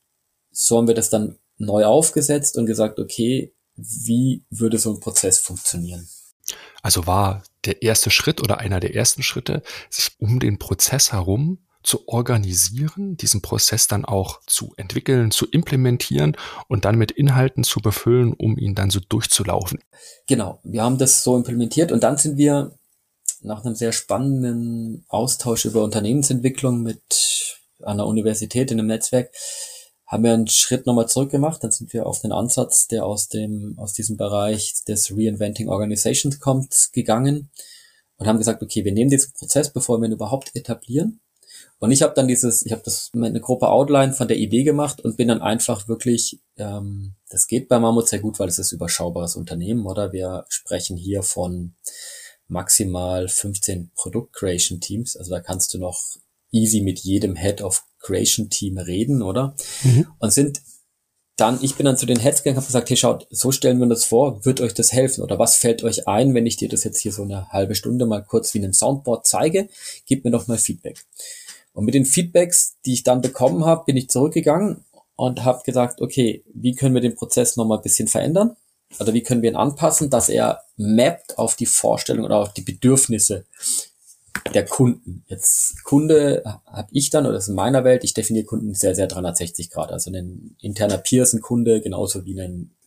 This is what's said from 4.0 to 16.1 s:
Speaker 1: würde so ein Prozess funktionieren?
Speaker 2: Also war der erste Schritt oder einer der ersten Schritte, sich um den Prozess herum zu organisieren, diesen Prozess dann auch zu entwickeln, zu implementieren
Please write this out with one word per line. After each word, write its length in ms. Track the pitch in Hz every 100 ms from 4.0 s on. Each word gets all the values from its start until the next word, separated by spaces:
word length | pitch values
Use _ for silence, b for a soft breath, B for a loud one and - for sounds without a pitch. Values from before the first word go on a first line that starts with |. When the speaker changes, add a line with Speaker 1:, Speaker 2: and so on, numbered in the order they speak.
| 113 120 131 123 -
Speaker 1:
würde 280 | 107 113 110
so 140 | 113
ein 80 | 101
Prozess 400 | - - 95 -
funktionieren? 680 | - 90 - 87 87 90 85 - - _ B B B B
Speaker 2:
Also 240 | - - 90
war 360 | 92 98 98 - _ -
der 160 | -
erste 300 | 110 110 -
Schritt 300 | - - -
oder 180 | 92 -
einer 200 | 98 95
der 140 | 95
ersten 300 | 107 117 -
Schritte, 400 | 127 - - 147 B B B
sich 220 | - - -
um 200 | 107 123
den 200 | 117 101
Prozess 520 | - 95 - 135 -
herum 540 | 101 87 104 156 185 _ _
zu 240 | - 123 -
organisieren, 1120 | 117 123 117 98 90 92 117 151 190 196 170
diesen 240 | - 101
Prozess 460 | - 107 - 107 -
dann 180 | 104 -
auch 360 | 98 92 - -
zu 280 | - 110 -
entwickeln, 540 | 92 - - 127 113
zu 140 | - -
implementieren 920 | 151 - 135 127 123 -